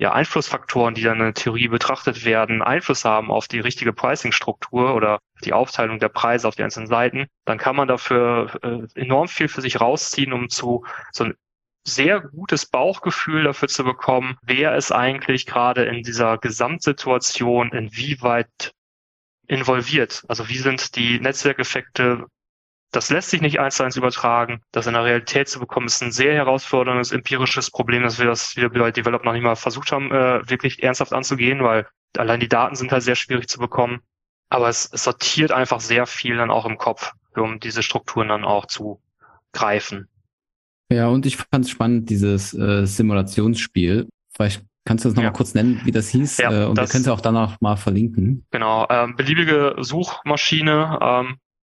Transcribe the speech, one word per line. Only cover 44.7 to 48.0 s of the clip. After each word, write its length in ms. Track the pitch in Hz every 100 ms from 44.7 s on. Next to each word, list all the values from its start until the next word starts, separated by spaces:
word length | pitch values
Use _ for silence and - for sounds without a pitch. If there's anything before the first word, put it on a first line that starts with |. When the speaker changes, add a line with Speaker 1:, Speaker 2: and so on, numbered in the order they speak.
| _
Speaker 2:
kannst 200 | - 113
du 40 | 127
das 80 | 110
noch 60 |
Speaker 1:
Ja. 80 | 113
Speaker 2:
mal 60 | -
kurz 180 | 120
nennen, 260 | 107 120 117
wie 60 | 123
das 180 | 110 104
hieß, 300 | 123 143 -
Speaker 1:
Ja, 120 | 120
Speaker 2:
äh, 140 | 104 104
und 100 | 110
wir 60 |
Speaker 1:
das 80 | 123
Speaker 2:
können's 160 | 131 127
ja 60 |
auch 80 | 110
danach 400 | 113 113 110 -
mal 160 | 107 101
verlinken. 680 | 104 98